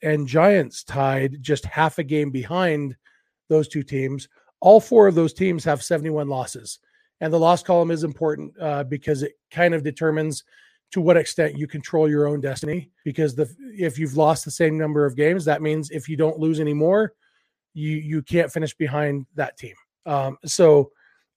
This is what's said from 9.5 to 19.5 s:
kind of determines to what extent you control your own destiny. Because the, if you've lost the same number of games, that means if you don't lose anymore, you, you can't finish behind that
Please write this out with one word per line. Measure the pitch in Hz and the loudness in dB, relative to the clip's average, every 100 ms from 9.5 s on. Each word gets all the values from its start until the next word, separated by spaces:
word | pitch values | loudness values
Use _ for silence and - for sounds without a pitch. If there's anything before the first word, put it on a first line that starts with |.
kind | 156 175 | 0 2
of | 165 | 2
determines | 147 139 160 156 156 139 - _ _ _ _ | -4 -2 -2 0 -4 -6 -14 _ _ _ _
to | 190 | 0
what | 165 170 | 4 4
extent | 147 - 151 139 | 2 -2 -2 -4
you | 143 | -8
control | 151 - 165 156 | -10 -4 0 2
your | 147 147 | 2 0
own | 147 | -2
destiny. | 135 127 151 175 135 _ | -4 -6 -6 -6 -8 _
Because | 151 139 156 | -8 -2 -2
the, | 123 151 - 262 214 | -2 -4 -6 -18 -6
if | 165 123 | -4 -4
you've | 156 139 | -4 2
lost | 151 160 | 2 2
the | - | -4
same | - 165 156 | -2 0 0
number | 151 147 143 | -2 0 0
of | 127 | 2
games, | 151 185 | 0 2
that | 156 147 | 0 0
means | 156 156 151 | 0 -4 -6
if | 160 151 | -10 -8
you | 151 | -2
don't | 156 160 | -2 0
lose | 156 156 | -2 0
anymore, | 151 147 156 202 214 - _ _ _ _ _ | -2 0 2 2 0 -6 _ _ _ _ _
you, | 156 151 | -10 -6
you | 156 151 156 | -6 -4 -6
can't | 139 175 147 | 0 0 0
finish | 165 156 | -2 -6
behind | - 151 147 147 143 131 | -4 -4 -2 -2 -4 -8
that | 147 131 | -8 -8